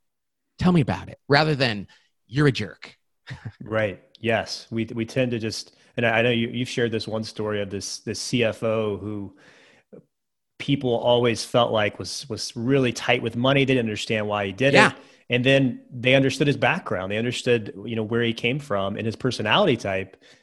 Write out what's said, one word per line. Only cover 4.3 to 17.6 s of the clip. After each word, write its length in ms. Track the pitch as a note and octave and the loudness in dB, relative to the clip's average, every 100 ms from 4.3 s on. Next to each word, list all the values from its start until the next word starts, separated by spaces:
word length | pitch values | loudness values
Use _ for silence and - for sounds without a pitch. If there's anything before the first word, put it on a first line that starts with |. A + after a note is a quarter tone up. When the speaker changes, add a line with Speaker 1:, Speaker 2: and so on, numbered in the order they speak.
| A2 E2+ - - | 0 -2 -8 -8
Speaker 2:
We, 140 | A2+ A2 | -6 -4
we 120 | A#2+ A2+ | -4 -4
tend 260 | - B2+ | -2 -2
to 80 | A#2 | -2
just, 360 | A2 - - _ _ - | -4 -8 -12 _ _ -2
and 80 | A#2 | 0
I, 140 | A2+ | 2
I 20 | |
know 80 | A#2+ | 2
you, 180 | A#2 A#2 | 2 0
you've 200 | A#2+ A#2+ | -4 -6
shared 220 | - A#2 | -2 -2
this 140 | A2 G#2 | -2 -4
one 160 | A2 A2 | -6 -8
story 360 | - G#2+ G#2 | -6 -4 -4
of 80 | G2+ | -4
this, 300 | G2+ - - | -8 -10 -10
this 200 | - G2+ | -10 -8
C 240 | - B2 A2+ | -2 0 0
F 180 | G#2 | 0
O 340 | A2+ A2 G#2+ G2 | -2 0 -2 -4
who 380 | G2+ G#2+ G2 - - - _ _ _ - _ _ _ _ _ - | -6 -8 -10 -14 -20 -20 _ _ _ -20 _ _ _ _ _ -10
people 320 | - C#3 B2+ A#2 | -2 0 0 0
always 480 | B2 A#2+ A#2+ A2 | 4 4 4 0
felt 280 | - B2 A#2+ | 0 2 4
like 280 | A2 G#2 - | 2 0 -2
was, 280 | F#2 - - | -10 -10 -10
was 260 | G#2 - - | -10 -10 -6
really 380 | A#2 C#3 B2+ | 0 2 2
tight 280 | A2+ - B2 | -2 0 0
with 140 | A#2 A2+ | 0 0
money. 260 | B2+ C#3 C3+ | 2 4 4
They 80 | |
didn't 120 | C3 A2+ | 2 0
understand 400 | G#2 - A2 G#2 | -4 -4 -2 -2
why 180 | G#2 G2+ | -2 -4
he 60 | |
did 220 | F#2+ C3 | 0 4
Speaker 1:
Yeah. 180 | C#3 G#3 | 6 6
Speaker 2:
it. 40 | - - _ - | 2 -16 _ -2
And 140 | B2 | 0
then 380 | B2 C3+ C3 A#2 - | 4 6 4 0 -12
they 240 | B2+ B2 C3+ | -2 4 4
understood 320 | C3 - D3 | 4 2 0
his 100 | A#2+ | 2
background. 540 | A#2+ E3 - F#2+ F#2+ | 2 0 -4 -4 -4
They 60 | G#2 | -2
understood, 560 | A#2+ A#2+ - A#2+ | -2 -2 2 0